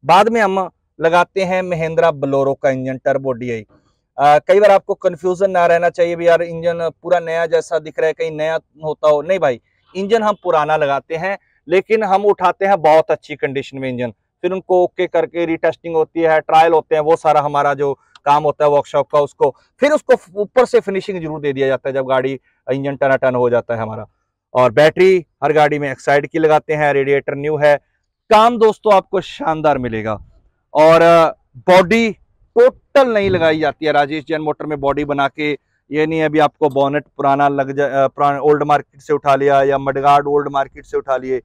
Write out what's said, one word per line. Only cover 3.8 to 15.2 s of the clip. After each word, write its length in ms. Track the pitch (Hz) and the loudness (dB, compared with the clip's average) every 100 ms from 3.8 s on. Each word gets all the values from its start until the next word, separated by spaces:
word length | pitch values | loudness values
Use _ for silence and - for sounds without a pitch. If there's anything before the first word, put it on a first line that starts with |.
| _ _ _ - | _ _ _ 0
अ, 200 | 143 147 - | 2 2 4
कई 120 | 190 | 4
बार 120 | 208 | 6
आपको 220 | 196 - | 4 0
confusion 580 | 196 185 175 180 180 196 | -4 -4 -4 -4 -2 -2
ना 140 | 185 170 | 0 2
रहना 240 | 170 175 | 2 0
चाहिए 260 | 170 170 170 | 0 -2 0
भी, 120 | 170 | 2
"यार 140 | 165 | 2
इंजन 480 | 170 165 170 170 165 - | 0 -6 -6 -4 -6 -8
पूरा 160 | 175 175 | -2 -2
नया 260 | 165 165 170 | -2 -4 -2
जैसा 340 | 160 - 160 | -2 -2 -6
दिख 200 | 151 - | -6 -4
रहा 80 | 160 | -4
है, 60 | |
कहीं 180 | 156 165 | -2 -8
नया 280 | 151 156 160 _ 143 | -6 -4 -6 _ _
होता 260 | 156 147 151 | -10 -2 0
हो", 120 | 147 | 0
नहीं 180 | 151 190 | -2 -2
भाई, 220 | 151 117 _ _ _ 180 | -2 -4 _ _ _ -10
इंजन 280 | 196 226 | -2 0
हम 120 | 214 202 | 0 -4
पुराना 340 | 180 160 147 156 | -2 -2 0 -2
लगाते 380 | 143 139 _ 160 | -2 -4 _ -8
हैं, 220 | 185 196 _ _ - | -6 -8 _ _ -2
लेकिन 360 | 180 - 220 | -2 0 -2
हम 220 | 208 196 208 | 0 0 0
उठाते 400 | 190 180 - 196 | 0 -2 0 0
हैं 160 | 196 | 2
बहुत 300 | 151 160 - | 4 2 2
अच्छी 240 | 156 - 147 | -4 -6 -8
condition 420 | 147 135 127 135 | -6 -6 -10 -10
में 120 | 131 | -8
इंजन, 240 | 123 120 - _ _ | -6 -8 -8 _ _
फिर 100 | 180 | -6
उनको 320 | 185 - 180 | -6 -2 0
ओके 240 | 180 - 175 | 0 -2 -4
करके 380 | 170 | -2